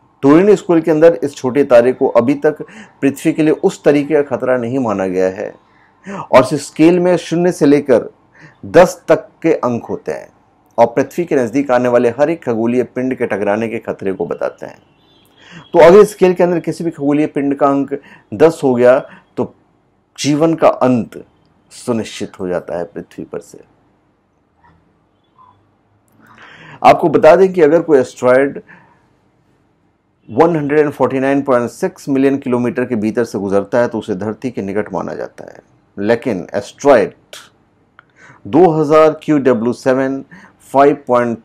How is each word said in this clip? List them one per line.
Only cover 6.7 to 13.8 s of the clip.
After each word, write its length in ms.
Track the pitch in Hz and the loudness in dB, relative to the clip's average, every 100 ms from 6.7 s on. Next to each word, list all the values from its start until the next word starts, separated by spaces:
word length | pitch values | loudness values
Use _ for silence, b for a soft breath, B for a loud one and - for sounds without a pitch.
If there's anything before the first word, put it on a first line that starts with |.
| - 160 180 | 2 2 4
में 160 | 175 175 | 2 -2
शून्य 340 | - 165 175 | -2 -2 -2
से 140 | 170 151 | 0 2
लेकर 420 | 143 143 113 - - _ b b b 101 | 2 2 0 0 -14 _ b b b 0
दस 360 | 147 180 - - | 4 4 2 -2
तक 200 | 156 - _ | -2 -2 _
के 100 | 160 | -2
अंक 300 | 156 123 117 | -2 -2 -6
होते 280 | - 92 - | -8 -10 -8
हैं 160 | 73 - _ _ _ _ - | -12 -12 _ _ _ _ 0
और 80 | 117 | 0
पृथ्वी 360 | - 131 - | 0 -4 -4
के 120 | 170 151 | -4 -2
नज़दीक 340 | 120 123 139 | -2 -2 0
आने 180 | 123 123 | 0 2
वाले 200 | 120 123 | 2 0
हर 200 | 117 147 | 0 -2
एक 120 | 165 | -2
खगोलीय 380 | - 117 113 123 | -6 -4 -2 -2
पिंड 320 | 117 - 127 127 | -4 -4 -6 -4
के 100 | 117 | -4
टकराने 420 | 95 101 104 113 | -4 -2 -2 -4
के 100 | 113 | -8